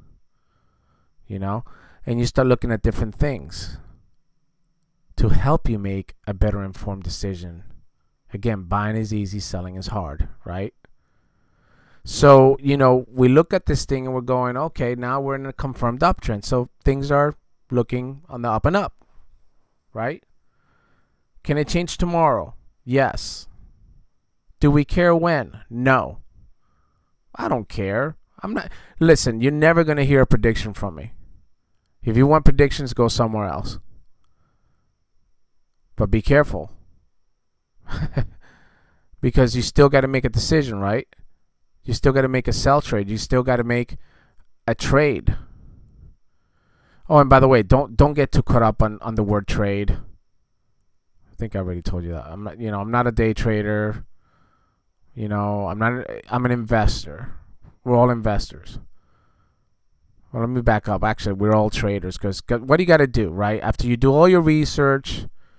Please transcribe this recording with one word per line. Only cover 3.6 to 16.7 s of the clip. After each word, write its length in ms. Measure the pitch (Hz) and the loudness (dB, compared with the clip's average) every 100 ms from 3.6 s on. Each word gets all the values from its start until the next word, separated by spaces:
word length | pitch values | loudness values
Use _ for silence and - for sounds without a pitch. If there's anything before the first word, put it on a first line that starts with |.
| - - - - _ _ _ _ _ _ _ _ _ _ _ - | -12 -14 -18 -20 _ _ _ _ _ _ _ _ _ _ _ 0
to 120 | 110 | 6
help 400 | - 135 165 131 | 6 6 2 0
you 80 | 107 | -2
make 380 | 98 98 - - - | -4 -6 -8 -12 -4
a 80 | |
better 300 | 95 107 101 | 2 2 0
informed 400 | 95 - - 95 | -6 -10 -8 -8
decision. 640 | 92 - 101 87 87 85 - - _ _ _ _ _ | -8 -8 -8 -8 -12 -16 -18 -20 _ _ _ _ _
Again, 300 | 98 113 104 | -6 -4 -4
buying 320 | 87 101 107 110 | -2 -2 -2 -4
is 180 | 107 | -4
easy, 260 | 107 98 104 | -4 -6 -8
selling 360 | - 92 90 92 | -8 -8 -10 -10
is 120 | 92 | -8
hard, 400 | 101 78 78 - - | -8 -6 -6 -6 -8
right? 300 | - 90 101 - _ _ _ _ _ _ _ _ _ _ _ - | -12 -10 -10 -12 _ _ _ _ _ _ _ _ _ _ _ -20
So, 540 | - - 147 135 131 139 | -12 4 8 10 8 4
you 180 | 139 139 | 0 2
know, 280 | 131 127 117 | 4 2 0
we 200 | 127 127 | 2 4
look 260 | 139 165 | 4 4
at 140 | 190 - | 0 -2
this 180 | 139 - | -4 -2
thing 220 | 135 131 | -6 -4
and 80 | 127 | -6
we're 60 | |
going, 360 | 123 127 123 123 | -4 -2 -2 -4
"Okay, 380 | 156 - 123 123 | -6 -4 -4 -4
now 260 | 123 139 | -6 -6
we're 140 | 139 135 | -6 -8
in 100 | 135 | -10
a 80 | |
confirmed 460 | - 139 - 120 123 | -10 -10 -4 -4 0
uptrend." 460 | 170 - - 104 - | 0 0 -4 -6 -2
So 240 | 127 123 | -2 -2